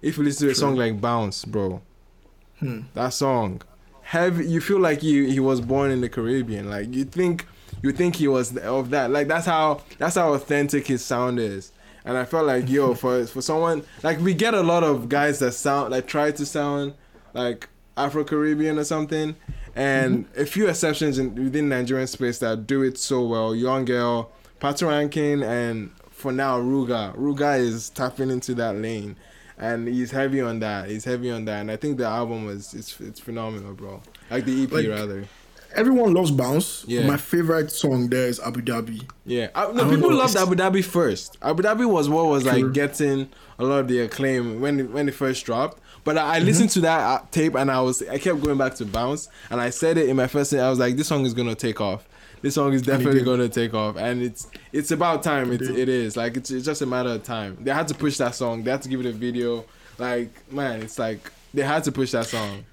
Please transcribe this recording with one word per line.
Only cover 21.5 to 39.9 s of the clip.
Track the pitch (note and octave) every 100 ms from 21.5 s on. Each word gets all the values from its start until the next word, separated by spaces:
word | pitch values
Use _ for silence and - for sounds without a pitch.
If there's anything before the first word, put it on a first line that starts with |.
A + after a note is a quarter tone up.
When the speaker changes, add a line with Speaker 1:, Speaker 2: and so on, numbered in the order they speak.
| C#3 D3
Speaker 1:
Nigerian | C3 B2 C3 C3
space | - B2 A#2+
that | A#2 A2+ G#2+
do | C#3
it | C3 C3
so | - C3
well. | A#2+ A#2 A2
Young | A2+ B2 C3
Girl, | B2+ B2 A#2+ A#2+ A#2 - - -
Patoranking, | C#3 D3 E3+ D3 D3 D3+ D3 C#3+
and | A#2+ A#2+ A#2 A2+ G2+ - -
for | - C#3
now, | C3 C#3 B2+
Ruga. | B2 C#3 B2 A#2+ G#2 -
Ruga | C#3 C#3 D3 C#3
is | B2 A2+ -
tapping | - B2+ B2+ C3
into | B2+ B2+
that | B2 A#2 G2+
lane, | A2 A2+ G#2 G2+ - - - -
and | A2+ A#2 A#2
he's | B2 B2
heavy | C3+ C3+ C3+
on | A#2+ A#2
that. | A2 G2+ F#2+
He's | G#2+
heavy | B2+ B2 B2
on | A#2 A2
that, | G#2
and | G#2
I | A2
think | D3+ C3+
the | A#2+
album | A2 A#2+ A2+ G#2+
was, | G2+ G2+
it's, | - A2 -
it's | G#2+ G#2+
phenomenal, | - A#2 A2+ G#2+ G2+
bro. | F#2+ G2+ F#2+ - - -
Like, | A#2+
the | B2+
E | C3 C3+
P, | D3
Speaker 2:
Like, | D3+
Speaker 1:
rather. | G#2+ G#2+ G2 G2+ - - - -
Speaker 2:
everyone | - A3+ C4 A3+
loves | F3 F3
Bounce, | C#3 B2+ D3 - -
but | -
Speaker 1:
Yeah. | A#2 C3
Speaker 2:
my | C#3+
favorite | - E3+ E3 D#3+ D3+
song | - D3 B2+ B2
there | B2+ B2
is | A#2+
Abu | - B2
Dhabi. | A#2+ A#2 A2+ A2 C3 - -
Speaker 1:
Yeah, | A#2+ A2
uh, | - G3+
Speaker 2:
I |
Speaker 1:
no, | A#3
Speaker 2:
don't | A#3+